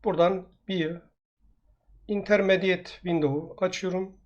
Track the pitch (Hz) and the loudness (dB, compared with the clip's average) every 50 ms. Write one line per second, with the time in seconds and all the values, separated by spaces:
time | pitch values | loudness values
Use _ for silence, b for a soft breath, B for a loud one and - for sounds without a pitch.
0 | - 220 175 156 170 180 190 185 180 - _ _ _ - 190 180 160 156 170 170 | -2 -2 2 4 4 4 2 0 -6 -12 _ _ _ -4 -2 -2 -2 -2 -4 -8
1 | - _ _ _ _ _ _ _ _ _ _ _ _ _ _ _ _ _ - - | -14 _ _ _ _ _ _ _ _ _ _ _ _ _ _ _ _ _ -20 -20
2 | - - 208 202 196 - 208 196 196 190 190 180 190 190 180 175 - - - - | -8 -4 -4 -4 2 2 2 4 6 4 4 4 4 0 0 -2 -4 -14 -20 -10
3 | - 180 170 165 151 143 151 147 165 - - - 185 185 185 - 190 185 180 185 | -4 -2 0 2 2 2 0 -2 -4 -8 -6 -4 -4 -4 -4 -4 -4 -4 -2 -4
4 | 190 190 - - _ | -4 -6 -10 -20 _